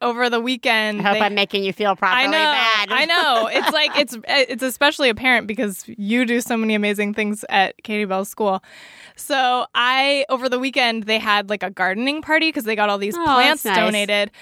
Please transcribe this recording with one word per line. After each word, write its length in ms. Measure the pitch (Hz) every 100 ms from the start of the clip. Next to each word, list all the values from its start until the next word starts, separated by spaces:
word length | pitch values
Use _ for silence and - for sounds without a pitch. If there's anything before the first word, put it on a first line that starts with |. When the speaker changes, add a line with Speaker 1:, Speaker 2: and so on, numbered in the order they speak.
Speaker 1:
over 300 | 240 233 247
the 80 | 233
weekend, 600 | 233 254 254 220 214 208
Speaker 2:
I 20 |
hope 100 | 202 214
Speaker 1:
they 60 |
Speaker 2:
I'm 100 | 208
making 300 | 202 202 202
you 80 | 196
feel 240 | 180 208 185
properly 260 | 196 247
Speaker 1:
I 40 | 277
know, 240 | 311 311
Speaker 2:
bad. 360 | 285 226 220 202
Speaker 1:
I 120 | 247
know. 440 | 311 339 311 240 220
Speaker 2:
<laughs> 40 |
Speaker 1:
It's 200 | - -
like, 180 | 302 302 -
it's, 180 | 294 233 -
it's 340 | 277 262 240
especially 460 | 262 - 285 302 269
apparent 400 | 220 262 240 208
because 340 | 220 208 185 -
you 360 | 214 202 240
do 160 | 247 240
so 160 | - 233
many 180 | 220 214
amazing 380 | 208 208 208
things 300 | 214 208 208 -
at 340 | 214 190 -
Katie 220 | - 214
Bell's 240 | 208 190 196
school. 340 | - 214 190 - - - - - -
So 500 | - 269 254 247 -
I, 500 | - 240 269 277 285 -
over 200 | 233 254
the 120 | 247
weekend, 420 | 262 262 240 226
they 140 | 208 220
had, 320 | 214 208 202
like, 140 | 208
a 60 | 190
gardening 520 | 196 185 196 262 302
party 300 | 294 311 320
'cause 100 | 302
they 140 | 220 214
got 120 | 208
all 80 | 202
these 180 | 202 339
Speaker 2:
Oh, 80 |
Speaker 1:
plants 400 | 320 262 269 302
Speaker 2:
that's 120 | 226 190
nice. 80 |
Speaker 1:
donated. 460 | 220 208 202 202 208 -